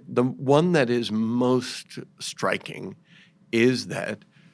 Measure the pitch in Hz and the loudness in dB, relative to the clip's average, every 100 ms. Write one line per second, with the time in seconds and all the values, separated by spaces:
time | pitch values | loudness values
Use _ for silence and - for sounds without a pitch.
0 | - 120 127 - 135 143 175 165 120 120 | -4 0 0 0 4 4 4 2 2 0
1 | 107 107 113 120 123 127 123 - - - | -2 -2 -2 0 2 2 -2 -12 -14 -18
2 | - - - - 95 107 - - - - | -18 -14 -12 -4 -2 -2 -6 -12 -12 -14
3 | _ - _ _ _ 117 123 123 98 95 | _ -20 _ _ _ 2 4 2 -4 -6
4 | - 104 _ _ _ | -6 -8 _ _ _